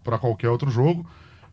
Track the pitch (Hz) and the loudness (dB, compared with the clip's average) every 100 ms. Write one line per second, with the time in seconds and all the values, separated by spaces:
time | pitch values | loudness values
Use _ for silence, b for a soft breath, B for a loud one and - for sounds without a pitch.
0 | 120 110 123 107 117 120 139 117 147 170 | -4 -2 -2 0 0 0 0 2 2 0
1 | - b b b b | -6 b b b b